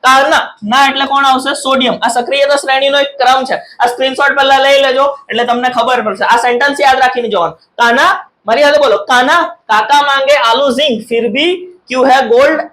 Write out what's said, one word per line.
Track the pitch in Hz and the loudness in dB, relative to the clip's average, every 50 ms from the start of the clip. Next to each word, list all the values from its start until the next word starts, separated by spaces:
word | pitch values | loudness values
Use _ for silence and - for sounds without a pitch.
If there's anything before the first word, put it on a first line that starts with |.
કાના, | - 247 262 269 277 302 320 262 - - - _ - | 4 4 4 4 4 2 0 0 -2 -4 -12 _ -6
ના | 208 226 269 277 | -2 0 2 2
એટલે | 269 262 269 277 | 2 0 -2 -4
કોણ | 269 277 277 277 | -2 -2 0 2
આવશે? | 269 262 254 262 269 - | 2 0 0 0 -4 -6
સોડિયમ. | 294 - 262 262 262 262 247 - - - | -4 -2 -2 0 0 0 -2 -2 -2 -4
આ | 240 | -4
સક્રિયતા | 240 247 240 247 269 277 277 277 285 | -2 -2 -4 -2 0 0 0 2 0
શ્રેણીનો | 277 - 269 269 269 269 277 277 285 | -2 0 -2 -2 0 0 0 0 0
એક | 277 | -2
ક્રમ | 277 - - 254 247 262 262 262 | -2 -2 -2 0 2 2 2 0
છે. | - 180 | -4 -6
આ | - - - - _ 240 | -8 -8 -12 -6 _ -2
સ્ક્રીનશોટ | 247 240 - 262 269 262 - 277 277 269 | -2 0 -2 -4 -4 -2 0 -2 0 0
પહેલા | 277 277 269 269 269 | 0 2 2 2 2
લઈ | 269 277 277 277 277 | 4 2 2 2 2
લેજો | 269 254 269 269 285 277 - - _ | 2 0 0 0 -2 -2 -6 -10 _
એટલે | - 220 240 | -4 -4 -2
તમને | 240 240 247 247 254 | -2 -2 -2 -2 -4
ખબર | 247 240 226 254 254 240 220 | -2 -2 -2 0 0 -2 -2
પડશે. | 214 190 196 196 | -4 -4 -4 -2
આ | 180 226 | 0 0
સેન્ટેન્સ | 233 240 247 240 240 277 285 277 277 | 0 0 0 0 0 0 -2 -2 0
યાદ | 285 269 262 262 | 0 2 2 2
રાખીને | 262 247 - 247 233 220 | 0 0 0 -2 -4 -2
જવાનું. | 196 190 170 160 160 | -2 -2 -2 -4 -6
કાના, | _ _ _ _ - 233 233 233 254 302 359 392 - - _ _ _ _ | _ _ _ _ 0 0 0 2 2 2 0 0 -2 -6 _ _ _ _
મારી | 202 226 262 294 | -2 0 2 2
સાથે | 285 294 294 | 2 4 2
બોલો, | 285 254 202 | 2 2 0
"કાના | - - - - - 247 269 320 349 330 330 - _ _ _ | 0 -2 0 0 0 2 2 2 0 0 -2 -8 _ _ _
કાકા | 220 214 220 220 285 285 285 | -2 -2 0 0 0 0 0
માંગે | 285 277 269 269 269 294 | 0 0 -2 2 2 2
આલુ | 277 240 226 226 262 285 277 | 2 2 0 0 0 0 0
ઝિંક, | 247 247 294 302 247 220 226 - | 0 0 -2 -2 -2 -4 -6 -4
ફિર | 233 233 240 233 | -4 -4 -2 -2
ભી | 208 262 302 349 370 349 - - - _ _ _ | -2 -2 -2 -2 -2 -4 -8 -16 -20 _ _ _
ક્યું | 247 254 254 269 | -2 0 2 2
હે | 254 269 262 220 | 2 2 2 2
ગોલ્ડ | 233 240 269 302 320 294 - - | 2 4 4 2 2 -2 -4 -8